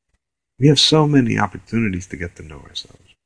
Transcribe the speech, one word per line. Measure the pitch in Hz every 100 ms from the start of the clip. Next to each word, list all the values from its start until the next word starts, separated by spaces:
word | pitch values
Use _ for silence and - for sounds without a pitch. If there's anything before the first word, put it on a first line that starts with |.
| _ _ _ _ _ -
We | 139
have | 151
so | - 156 147
many | 143 117 107
opportunities | 104 92 - 113 110 90 -
to | 73
get | 85 -
to |
know | 80 73
ourselves. | - 80 - _ _ _